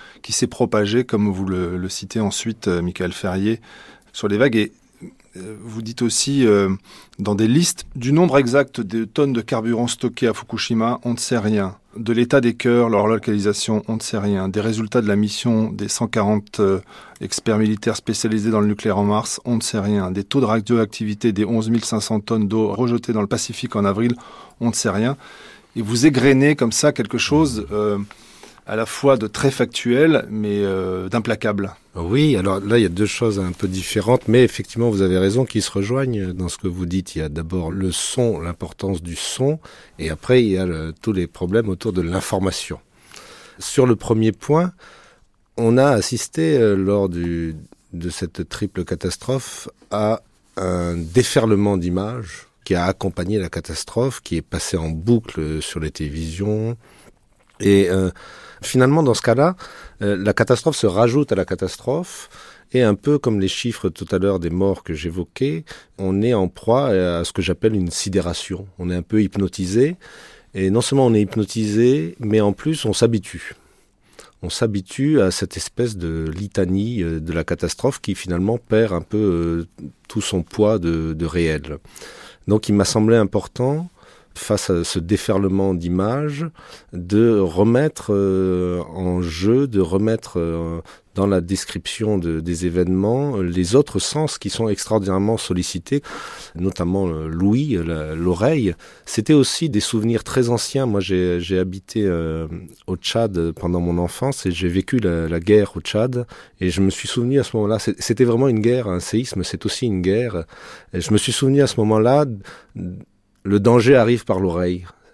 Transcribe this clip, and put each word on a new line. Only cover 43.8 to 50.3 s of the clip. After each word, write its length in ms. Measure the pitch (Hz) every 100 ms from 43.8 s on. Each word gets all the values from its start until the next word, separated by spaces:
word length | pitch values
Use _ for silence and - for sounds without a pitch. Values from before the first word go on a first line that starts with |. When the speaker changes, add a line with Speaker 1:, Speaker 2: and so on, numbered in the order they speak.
| 127
Speaker 2:
le 100 | 113
premier 360 | - 113 110
point, 420 | 104 - 151 180 - - - - _ _ _ _ -
on 200 | 113 123
a 120 | 139
assisté, 680 | 120 95 120 - - 160 143
euh, 180 | 110 98
lors 320 | 95 101 98
du, 480 | 85 85 85 82 78 - _ _
de 160 | 87 87
cette 400 | - 90 - 85
triple 340 | - 104 -
catastrophe 840 | 87 85 92 - - 131 - - - - -
à 300 | 104 107 110 _